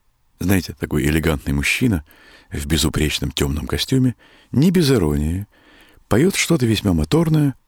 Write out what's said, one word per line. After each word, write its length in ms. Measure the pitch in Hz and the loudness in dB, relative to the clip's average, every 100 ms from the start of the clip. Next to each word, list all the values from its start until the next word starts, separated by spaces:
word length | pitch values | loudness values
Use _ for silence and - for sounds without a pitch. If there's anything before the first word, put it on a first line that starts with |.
| _ _ _ _ | _ _ _ _
Знаете, 340 | 90 98 - - | 0 0 -2 -10
такой 260 | 82 76 69 | -4 -2 0
элегантный 480 | 80 80 76 - | 0 0 -2 -2
мужчина 520 | 71 69 - 127 92 - - - - _ | -2 -2 0 0 0 -4 -20 -20 -20 _
в 140 | 78 71 | -10 -4
безупречном 680 | 80 80 71 76 - 64 | 0 0 0 -2 -2 -6
темном 360 | - 73 71 - | -2 -2 -2 -4
костюме, 480 | 76 - 131 127 117 - _ _ | -6 -2 0 0 -2 -14 _ _
не 200 | 107 165 | 0 2
без 200 | 185 151 | 2 2
иронии, 560 | 131 80 73 76 87 104 _ _ - - _ _ | 2 2 0 0 -4 -6 _ _ -20 -20 _ _
поет 280 | 104 175 - | 2 2 0
что-то 300 | - 165 123 | 0 0 2
весьма 280 | 107 101 | 0 2
моторное 600 | 82 76 156 170 156 147 131 | 0 2 0 2 2 0 -2